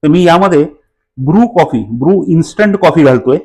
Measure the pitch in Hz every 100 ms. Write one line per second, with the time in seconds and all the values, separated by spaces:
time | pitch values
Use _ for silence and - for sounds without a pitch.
0 | 151 170 175 170 196 160 151 - _ _
1 | _ - 131 185 233 233 - 120 104 117
2 | 143 196 - 165 156 - 208 196 175 160
3 | 143 127 127 147